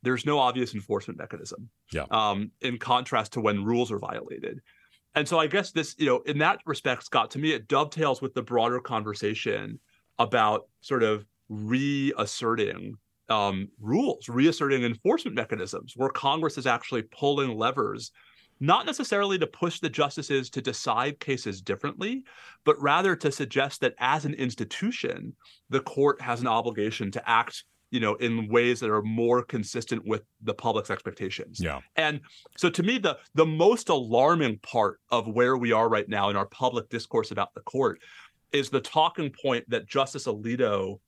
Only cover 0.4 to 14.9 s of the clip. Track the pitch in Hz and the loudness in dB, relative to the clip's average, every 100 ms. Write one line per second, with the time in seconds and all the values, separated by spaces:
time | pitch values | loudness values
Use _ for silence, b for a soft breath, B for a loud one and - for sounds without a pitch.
0.4 | 127 123 120 107 98 104 - - - 80 | 2 2 -4 -6 -4 -4 -4 -12 -12 -12
1.4 | - - 120 _ _ 82 69 113 107 101 | -14 -16 -16 _ _ -8 -2 0 2 0
2.4 | 107 _ 135 120 - 123 127 123 104 123 | -4 _ -6 -6 2 0 2 -2 -2 0
3.4 | 110 104 101 120 120 107 - - - - | 0 0 0 2 2 -2 -4 -8 -8 -10
4.4 | - - _ b b b _ 151 147 170 | -8 -10 _ b b b _ -4 0 2
5.4 | 156 190 196 160 151 - 147 127 - 143 | 2 0 -2 -4 -4 0 2 2 0 0
6.4 | 156 196 - 147 143 117 - 135 110 139 | 2 0 -4 -4 -2 -4 0 0 0 -2
7.4 | 156 139 110 139 147 160 151 127 135 131 | -2 -2 0 0 0 0 0 0 -4 -6
8.4 | 113 120 113 123 - 113 104 101 104 107 | 0 2 2 0 -2 -4 -4 -4 -2 -2
9.4 | - 104 104 110 _ _ _ - 117 120 | -2 -4 -4 -12 _ _ _ -2 2 4
10.4 | 110 107 - _ - 131 113 107 104 _ | 4 2 -4 _ -4 0 2 0 -4 _
11.4 | _ 107 107 127 143 143 139 143 110 - | _ -10 -2 0 0 0 -2 -2 -4 -2
12.4 | 120 113 101 90 98 107 _ _ _ 110 | 0 0 0 -2 -10 -14 _ _ _ 0
13.4 | 101 95 101 _ 104 151 262 - - 120 | 2 -2 -6 _ -2 0 0 -4 -4 2
14.4 | 151 160 143 135 120 | 2 4 0 2 0